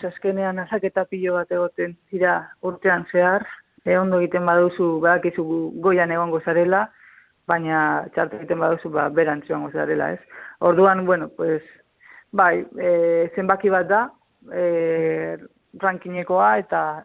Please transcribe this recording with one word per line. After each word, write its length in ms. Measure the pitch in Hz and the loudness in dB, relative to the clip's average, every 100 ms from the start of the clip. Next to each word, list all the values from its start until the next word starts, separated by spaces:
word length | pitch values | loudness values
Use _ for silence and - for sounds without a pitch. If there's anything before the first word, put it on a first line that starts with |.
ze 80 | 180 | -8
azkenean 500 | - 196 190 190 185 | -4 -4 -2 -2 -4
azaketa 460 | 180 214 190 - 185 | -6 -4 -2 -2 -4
pilo 240 | 190 185 175 | -4 -2 -2
bat 160 | 170 | -2
egoten 400 | 180 175 - 175 175 _ | -2 -2 -4 -8 -8 _
dira 240 | 190 180 170 - - 185 | -2 0 0 -4 -10 -8
urtean 400 | 175 190 175 170 | -2 0 0 0
zehar, 340 | 180 180 196 208 - _ _ | 2 4 2 -2 -16 _ _
e, 100 | - | 0
ondo 240 | 180 190 180 | 0 2 2
egiten 320 | 175 180 175 | 0 0 2
baduzu, 480 | 175 180 175 170 160 165 | 4 2 2 -2 2 2
badakizu 400 | 180 175 170 160 | 2 0 -4 -4
gu-, 180 | 165 160 165 180 | -4 -4 -2 0
goian 240 | 180 170 | 2 0
egongo 320 | 165 170 160 | -2 -2 -2
zarela, 460 | 165 165 175 190 214 _ - - _ _ - | 0 2 2 2 -2 _ -20 -20 _ _ -4
baina 320 | 170 160 160 151 151 - | -2 0 0 0 0 -4
txarto 320 | - 160 - | -4 -4 -6
egiten 160 | 151 170 165 | -6 -2 0
baduzu, 240 | 165 165 | -2 -4
ba, 160 | 151 147 | -2 0
berantz 400 | 151 156 147 - | 0 0 -2 -6
joango 240 | 156 147 | -8 -6
zarela, 400 | 156 147 151 147 180 | -6 -2 -2 -2 -6
ez? 240 | - - - - 175 | -12 -20 -20 0 2
Orduan, 400 | 170 190 190 185 | 6 4 4 2
bueno, 240 | 175 151 - | 0 -2 -4
pues, 240 | 165 156 - - _ _ - - _ | -4 -4 -6 -20 _ _ -20 -20 _
bai, 300 | 196 175 175 - | 2 2 2 -4
e, 560 | - 180 170 170 170 170 202 | -4 0 2 2 2 0 -2
zenbaki 320 | 190 190 208 | -2 2 2
bat 160 | 185 180 | 2 2
da, 100 | 202 254 - _ _ - | 0 0 -8 _ _ -12
e, 880 | 180 175 170 165 165 160 160 165 165 - _ _ 180 | -4 0 0 0 0 -2 -2 -6 -10 -14 _ _ -2
rankingekoa, 800 | 190 185 180 180 175 185 208 214 | -2 -2 -8 -8 0 2 4 2
eta, 460 | 190 170 156 156 | 0 -2 -2 -6